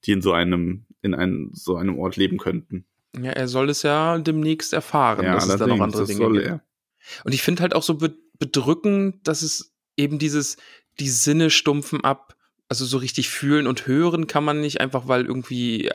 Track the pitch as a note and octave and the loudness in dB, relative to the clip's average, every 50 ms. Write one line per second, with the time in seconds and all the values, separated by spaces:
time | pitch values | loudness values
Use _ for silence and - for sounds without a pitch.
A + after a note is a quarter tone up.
0 | _ - G#2 F#2+ F2+ G2 F2+ E2+ F2 F2 F2+ F2 E2+ F2 F#2 G#2 - _ - _ | _ 2 0 2 4 2 2 4 2 2 2 0 0 -2 -4 -6 -10 _ -20 _
1 | - G2+ F2+ - F2 F#2 F#2 - D2+ - - - - - F2+ E2+ F2 G2 F#2 C2+ | -2 -2 0 0 0 0 0 -2 -6 -8 -12 -12 -4 -4 -2 0 0 -2 -2 -2
2 | E2 F#2+ F#2 - G2 F#2 F2+ F2 - - F2+ E2+ - _ - F2+ F2+ _ _ _ | -4 -4 0 0 0 0 0 -2 -2 -2 -4 -4 -6 _ -12 -12 -12 _ _ _
3 | _ _ _ - B2 B2+ - - C3 B2+ B2 C3 C3+ C#3+ D3+ - - D3 D3 D3+ | _ _ _ -10 -8 -6 -4 -4 -4 -2 0 0 0 0 0 0 0 0 2 2
4 | D#3 E3 E3+ E3+ D#3 E3 D#3+ D#3 D3+ D#3 D#3+ D#3 - - - D#3 D3+ - - D3+ | 2 0 0 0 0 0 0 0 0 0 0 -2 -4 -4 -4 -4 -4 0 2 2
5 | C3+ A#2 A2 G2+ F#2 F#2 F#2 F#2 - F#2 F#2+ G2+ A2 B2 A#2+ G#2+ G2+ G#2+ G#2 G#2+ | 4 4 2 2 2 2 2 2 4 2 2 2 4 2 4 2 2 0 0 -2
6 | G#2+ G2+ G#2 G#2 A#2 A2+ A2+ G2+ - - F3 D#3 _ _ _ _ _ _ _ _ | -2 -2 0 0 2 4 4 2 2 0 -6 -8 _ _ _ _ _ _ _ _
7 | _ - - - - - C3 B2+ - - F3 E3+ E3+ F3+ - E3 D#3 - E3 D3 | _ -18 -18 -10 -4 -4 -2 0 0 0 0 2 0 2 2 0 0 0 -2 0
8 | D#3+ D#3+ D3+ - _ _ _ _ D3+ C3 - C#3+ B2 C3 E3 E3 - G#3+ - G3 | 0 -2 -2 -4 _ _ _ _ -8 -2 -2 0 2 2 0 2 2 0 2 2
9 | G3 G3 F#3 - _ - D#3+ D3+ D#3+ D#3 - - - _ _ _ _ _ _ - | 0 -2 -4 -4 _ -4 -2 -2 -2 -4 -6 -6 -8 _ _ _ _ _ _ -2
10 | C#3+ C#3+ D3 D3 D3+ D#3 C#3+ D3+ C#3+ C3+ - _ - - - - _ _ _ - | -2 0 0 0 -2 0 0 0 -2 -2 -6 _ -16 -20 -20 -20 _ _ _ -8
11 | C#3+ C#3 B2 - - D3 D3 D#3+ E3 D#3+ D3+ - - D#3 C#3+ D3 C#3 - - D3 | -4 -2 0 0 2 2 4 4 4 4 4 4 4 2 0 0 -2 -4 -6 -2
12 | - - C#3 - - _ - _ _ _ _ _ _ _ B2+ A2+ C3 B2 B2+ C3+ | 0 0 0 0 -4 _ -20 _ _ _ _ _ _ _ -6 -4 -4 -2 -2 -2
13 | B2 B2+ - - B2+ - - - - C#3 D3 D3+ D3 B2 C3 B2 - - B2+ C#3+ | -2 -2 -4 -4 -4 -4 -4 -4 0 2 2 2 2 0 -2 -4 -2 0 2 2
14 | E3 F3 E3 E3+ E3 D#3 - D3 D3 D3+ D3 D3+ D3+ D3 C#3 - - C3+ C3 C3 | 2 2 2 0 -2 0 0 0 0 2 0 0 -2 -2 -2 -2 -4 -2 -2 -6
15 | A#2+ C3 C3 B2 B2+ - - C3 B2 - B2+ B2 A#2+ A#2+ A2+ A2 - - - | -2 0 0 0 2 0 -4 -6 -6 -6 -4 -2 -2 -2 -2 -2 -2 -4 -4